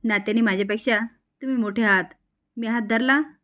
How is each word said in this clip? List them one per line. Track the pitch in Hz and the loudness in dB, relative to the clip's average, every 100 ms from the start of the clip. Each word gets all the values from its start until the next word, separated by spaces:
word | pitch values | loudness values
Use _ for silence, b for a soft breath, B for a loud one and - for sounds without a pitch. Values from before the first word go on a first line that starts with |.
नात्याने | 226 208 202 226 | 0 0 0 2
माझ्यापेक्षा | 226 190 202 214 - 214 226 _ _ _ | 2 2 -2 -2 0 -2 -2 _ _ _
तुम्ही | 269 254 | -4 -2
मोठे | 208 208 | -2 0
आहात, | 220 190 180 - _ _ _ - | 2 2 0 -14 _ _ _ -8
मी | 226 | -4
हात | 233 | -4
धरला | 208 226 254 277 302 - | 0 0 2 2 0 -10